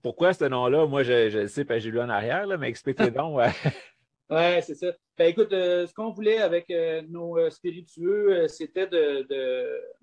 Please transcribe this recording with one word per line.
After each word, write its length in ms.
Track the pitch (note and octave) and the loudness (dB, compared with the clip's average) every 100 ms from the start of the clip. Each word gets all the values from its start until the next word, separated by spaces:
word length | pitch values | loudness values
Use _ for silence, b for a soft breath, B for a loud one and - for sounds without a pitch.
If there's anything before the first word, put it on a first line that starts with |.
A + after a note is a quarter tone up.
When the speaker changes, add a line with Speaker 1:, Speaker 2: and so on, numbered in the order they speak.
Speaker 1:
pourquoi 320 | B2 - F3 | -10 0 0
ce 100 | F#3 | 2
nom-là ? 420 | C#3+ B2+ B2 C#3+ D#3 | 0 2 2 2 2
Moi, 180 | C#3 | 2
je, 260 | B2 B2 A2 | 2 4 4
je 100 | G#2+ | 2
le 80 | G2+ | -2
sais, 160 | - | -4
parce 140 | C#3+ A#2 | -2 -2
que 80 | A2+ | -2
j'ai 60 | |
lu 100 | A2+ | -4
en 80 | A#2+ | -2
arrière, 360 | G#2+ A2 E3 G3+ | -2 -2 -4 -4
là, 120 | F#3 | -4
mais 100 | B2+ | -4
expliquez 420 | A#2 - C3 B2 | -6 -6 0 0
Speaker 2:
<laughs> 0 | |
Speaker 1:
donc. 260 | A#2 D#3+ C#3+ | 0 -4 2
Ouais. 140 | A#2+ - D3+ B B B _ _ _ | 2 2 -4 B B B _ _ _
Speaker 2:
Ouais, 320 | D#3 E3+ F3 | 0 2 0
c'est 140 | E3 D3+ | -2 -6
ça. 160 | F3+ F3 _ _ | -6 -8 _ _
Ben, 120 | E3+ | 2
écoute, 240 | F3 G#3+ | 4 2
euh, 340 | F#3+ F3+ F3 F3 | 2 2 0 0
ce 60 | |
qu'on 160 | - A3 | -6 -8
voulait 280 | G3 G#3 A3 | -2 0 2
avec, 300 | G3 E3+ E3+ | 2 0 -2
euh, 320 | F3 E3 D#3+ D#3+ | -2 -2 -4 -8
nos, 300 | E3+ E3+ E3 | -10 -4 0
euh, 120 | E3 | 0
spiritueux, 840 | D#3 F3+ E3+ E3+ - E3+ G#3 G3+ | -2 -10 -10 -16 -6 -2 2 2
euh, 140 | F#3 D#3+ | 2 2
c'était 380 | - D#3 F3+ F#3 | -2 -10 -6 -2
de, 380 | F3 D3 C#3 C3 | 2 2 0 -4
de, 400 | C3+ C3 B2+ B2+ B2+ B2 - | -4 -2 -4 -4 -8 -12 -18